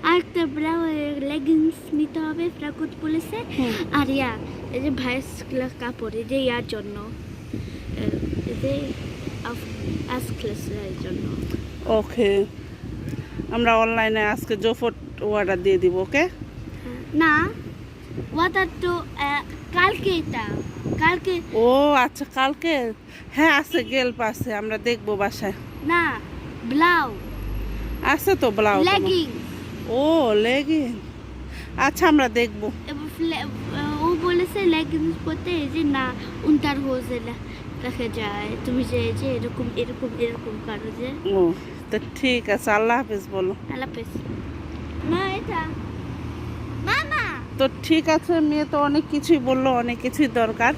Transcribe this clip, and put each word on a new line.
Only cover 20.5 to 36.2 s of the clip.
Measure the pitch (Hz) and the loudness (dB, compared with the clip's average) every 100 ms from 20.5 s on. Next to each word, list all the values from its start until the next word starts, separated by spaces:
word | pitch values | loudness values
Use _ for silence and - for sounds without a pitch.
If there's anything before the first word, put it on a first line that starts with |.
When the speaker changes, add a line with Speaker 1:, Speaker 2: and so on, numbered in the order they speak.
| 202 - - - - | -6 -6 -8 -4 4
Speaker 1:
কালকে। | 311 359 - 359 - | 4 4 0 -2 -2
Speaker 2:
ও | 220 233 262 285 | 4 6 6 6
আচ্ছা, | 285 262 - 285 | 6 4 0 -8
কালকে? | - 262 285 330 302 240 214 - - - | 0 0 2 0 0 0 -6 -14 -18 -10
হ্যাঁ, | - 320 285 | 4 6 6
আছে, | 302 330 | 4 -2
গেল্প | 220 262 254 233 | 0 2 0 0
আছে, | 220 214 240 | -2 -2 -4
আমরা | 214 214 220 | -2 -2 -2
দেখবো | 220 240 208 202 | 0 0 0 0
বাসায়। | 202 - 202 190 - - 294 | 0 0 -4 -4 -10 -8 2
Speaker 1:
না, | 339 320 233 - - - - | 4 2 -2 -8 -10 -10 -8
ব্লাউজ। | 233 269 339 339 269 247 - - - - - - - - | 0 4 6 6 2 -4 -8 -6 -4 -4 -4 -6 -6 -2
Speaker 2:
আছে | - 285 - 392 | 2 2 4 4
তো | 262 | 4
ব্লাউজ | 202 214 202 339 | 4 4 6 6
তোমার। | 403 | 6
Speaker 1:
লেগিং। | 381 370 294 226 - - - - - | 4 2 2 -4 -8 -10 -10 -10 -2
Speaker 2:
ও, | 233 294 330 254 | 2 6 6 6
লেগিং। | 208 220 262 285 320 262 220 - - - - - - - - | 6 6 4 4 2 2 -4 -10 -14 -12 -12 -10 -10 -10 2
আচ্ছা, | 262 - 349 | 2 6 6
আমরা | 302 254 | 8 6
দেখবো। | 220 233 208 208 - - | 4 2 0 -6 -6 -8
Speaker 1:
এবং | 294 302 - | -8 -8 -2
ফ্লে-, | 330 311 294 - 320 302 294 294 | -2 0 -4 -6 -6 -4 -2 0
ও | 320 349 | 2 2
বলেছে | 349 349 359 415 381 | 2 2 2 2 4
লেগিংস | 320 320 320 311 330 - | 4 2 0 0 -2 -4
পরতে, | 320 - | -4 -2
এই | 349 285 | -2 -2
যে | 285 | 0
না, | 302 277 254 254 | 2 2 0 -4